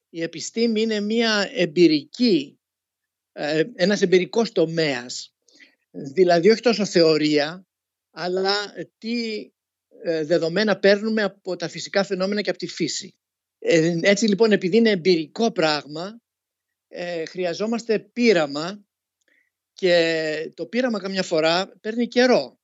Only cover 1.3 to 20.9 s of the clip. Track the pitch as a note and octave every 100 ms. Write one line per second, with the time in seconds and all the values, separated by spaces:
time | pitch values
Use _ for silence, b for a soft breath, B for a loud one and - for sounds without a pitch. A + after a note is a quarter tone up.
1.3 | G#3+ G3 - E3+ D3+ E3+ D3+ C3+ - A#3+
2.3 | E3+ C#3 - _ _ _ _ _ _ _
3.3 | - D3+ D#3 D#3+ - F3+ G#3 F#3+ F3+ F3
4.3 | A3+ A3+ - E3 E3 D#3 B2+ B2 - -
5.3 | _ _ b b b _ F3 C#3 - F3+
6.3 | F3 F3 A3 A#3+ G#3+ G3 F3+ D#3+ D#3 D3+
7.3 | D3 D3 F3+ - _ _ _ _ D#3+ F3
8.3 | F#3 F#3+ G3+ G#3 - E3+ _ A3 A#3+ A3+
9.3 | G#3+ C3 _ _ _ _ _ - D#3+ D3+
10.3 | E3+ D#3+ F3 G#3+ G3 G3 G3+ A3 A3 G3
11.3 | - - F3 E3 E3 D#3 G3 F#3+ F#3+ F#3+
12.3 | G#3 G3 E3+ E3+ - D#3 - F#3 _ _
13.3 | _ _ _ - E3+ D#3+ E3+ F#3 G3+ A3+
14.3 | F#3+ A3+ G3 F#3 G3+ A3+ G3+ D#3+ E3+ D#3
15.3 | - A3+ F3 D#3+ D3+ C#3 D3+ F#3 A#3 _
16.3 | _ _ _ _ _ _ - F3 E3+ D#3+
17.3 | F3+ F3+ E3 G#3+ A#3 A#3 G#3+ - - A#3+
18.3 | F3+ D3 C#3+ E3 G#3 - _ _ _ _
19.3 | _ _ _ _ - F#3 F3 E3 D#3+ D#3
20.3 | D#3 D#3+ - E3 A3+ B3+